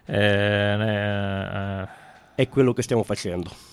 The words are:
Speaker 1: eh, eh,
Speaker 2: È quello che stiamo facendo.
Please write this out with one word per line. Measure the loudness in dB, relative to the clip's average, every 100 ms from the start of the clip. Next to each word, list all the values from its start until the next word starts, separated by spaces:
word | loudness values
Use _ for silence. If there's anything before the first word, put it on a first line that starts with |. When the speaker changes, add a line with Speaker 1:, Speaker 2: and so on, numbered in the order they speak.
| -4
Speaker 1:
eh, | 2 4 4 2 2 2 2
eh, | 0 0 -2 -2 -2 -4 -4 -6 -6 -6 -8 -12 -20 -20 -12 -2
Speaker 2:
È | 0
quello | 4 4
che | 2
stiamo | 0 0
facendo. | 0 -4 -4 -6 -6 -12 -20